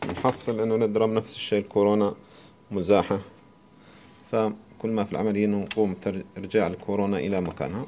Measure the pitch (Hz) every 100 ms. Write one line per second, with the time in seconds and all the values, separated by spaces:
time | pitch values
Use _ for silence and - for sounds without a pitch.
0 | - - 127 127 - 110 113 110 113 107
1 | 110 110 110 - - 104 101 107 101 104
2 | 104 107 - - - - - 101 87 101
3 | 90 98 - - - - _ - - -
4 | - - - 113 107 107 - - 113 110
5 | 104 - 107 101 104 101 95 - 104 92
6 | - 95 - - 95 110 87 90 - 101
7 | 98 101 80 95 90 - 69 98